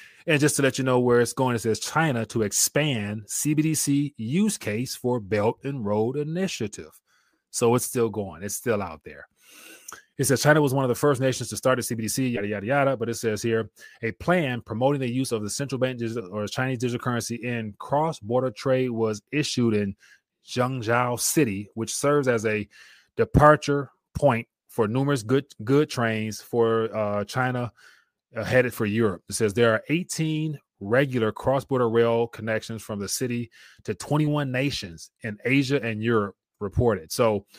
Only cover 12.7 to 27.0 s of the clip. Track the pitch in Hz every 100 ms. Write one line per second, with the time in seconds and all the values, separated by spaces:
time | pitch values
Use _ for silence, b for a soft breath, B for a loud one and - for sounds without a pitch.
12.7 | 143 139 123 113 113 113 107 117 110 107
13.7 | _ B B 113 - - 180 139 120 -
14.7 | 113 135 143 127 127 131 113 104 - 139
15.7 | 131 127 123 117 117 90 104 101 - 131
16.7 | 123 123 120 127 120 - 117 120 120 110
17.7 | - - 143 160 147 104 123 131 104 139
18.7 | 131 127 113 113 107 - 147 143 - 117
19.7 | 107 101 - b b b _ - 123 123
20.7 | 131 107 120 123 120 - 165 123 98 104
21.7 | 113 113 - 143 147 127 117 110 107 101
22.7 | B B B B - 110 - 151 151 -
23.7 | 143 135 _ _ - 143 117 - _ _
24.7 | - 107 127 139 139 107 135 - - 107
25.7 | 139 151 - 113 110 110 101 - 120 113
26.7 | 113 110 110